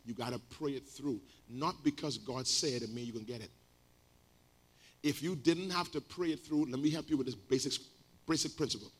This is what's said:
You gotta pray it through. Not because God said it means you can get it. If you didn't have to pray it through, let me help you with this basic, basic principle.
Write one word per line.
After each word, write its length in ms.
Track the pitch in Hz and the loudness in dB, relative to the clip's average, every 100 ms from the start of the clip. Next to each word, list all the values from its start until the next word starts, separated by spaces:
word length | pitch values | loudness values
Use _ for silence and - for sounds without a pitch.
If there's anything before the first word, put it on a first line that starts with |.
You 100 | 117 | -10
gotta 240 | 110 117 123 | -6 -4 -4
pray 340 | - - 151 | -8 -4 -4
it 140 | 135 - | -4 -8
through. 340 | - 139 107 - - - | -6 -2 -2 -6 -20 -12
Not 360 | 123 160 180 | -4 -2 0
because 340 | 147 - 156 113 | 0 2 0 -2
God 280 | 110 127 127 | -4 -2 2
said 360 | - 156 123 | 2 4 0
it 100 | 113 | -2
means 140 | 120 120 | -4 -4
you 60 | |
can 120 | 113 | -4
get 160 | 107 120 | -6 -8
it. 100 | - - _ _ - - - - - - - - - - - - | -10 -16 _ _ -20 -20 -20 -20 -20 -20 -20 -20 -20 -20 -20 -2
If 200 | 147 117 | 0 2
you 140 | 156 170 | 0 2
didn't 340 | 147 170 190 | 4 4 2
have 200 | 180 170 | 0 0
to 80 | 151 | -4
pray 280 | - - 170 | -4 -2 0
it 120 | 156 | -2
through, 260 | - 151 151 | 0 2 2
let 140 | 131 | 2
me 100 | 151 | 2
help 200 | 156 - | 2 2
you 60 | 147 | 2
with 100 | 127 | 2
this 80 | |
basic, 380 | 117 - 127 143 - - - - - - | -4 2 2 2 -2 -6 -20 -20 -6 0
basic 300 | 160 - - | 0 0 0
principle. 340 | 147 110 101 | 0 -2 -8